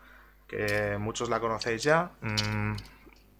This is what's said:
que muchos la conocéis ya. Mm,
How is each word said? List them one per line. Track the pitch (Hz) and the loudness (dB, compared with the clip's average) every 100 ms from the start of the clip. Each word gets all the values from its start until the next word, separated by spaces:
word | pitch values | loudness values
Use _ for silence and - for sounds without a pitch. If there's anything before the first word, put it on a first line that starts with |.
| - - - - - | -18 -20 -20 -20 -8
que | 104 104 104 104 101 | -2 2 2 2 0
muchos | 107 113 120 | -2 -2 0
la | 113 | 0
conocéis | 113 110 120 113 | 0 0 -2 0
ya. | 143 160 175 - | 4 4 2 -6
Mm, | 113 107 104 107 104 104 - - - - - | -4 -2 0 0 0 -2 -8 -18 -20 -20 -20